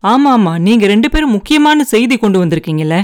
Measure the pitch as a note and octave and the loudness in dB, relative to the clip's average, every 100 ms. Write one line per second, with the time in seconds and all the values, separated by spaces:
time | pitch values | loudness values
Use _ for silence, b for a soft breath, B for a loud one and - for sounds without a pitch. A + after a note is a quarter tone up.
0 | G3 B3+ C#4+ B3 F#3 E3+ F3 A#3 G3+ G#3 | 0 2 2 2 0 0 0 2 2 0
1 | C#4+ D#4 D4+ G#3 - D4+ D4+ D4+ C#4+ A3 | 0 0 -2 -4 -2 0 2 2 0 0
2 | A#3+ B3 G#3+ F#3+ F3 E3 E3+ D#3 D#3 E3 | 0 0 0 0 0 -4 -4 -6 -2 -2